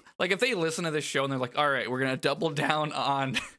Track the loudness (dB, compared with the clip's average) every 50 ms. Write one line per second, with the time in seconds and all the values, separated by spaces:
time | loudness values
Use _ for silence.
0 | -8 -14 -4 -2 0 0 2 2 2 2 2 2 0 0 0 -2 -2 -2 -2 -2
1 | -2 -2 0 0 0 0 0 -2 -2 -2 0 2 2 2 2 0 0 -2 -2 0
2 | 0 0 0 0 0 0 0 2 -2 -2 -2 0 0 2 2 2 0 -2 -2 -2
3 | 0 0 0 0 0 -2 -2 -4 -6 -8 -16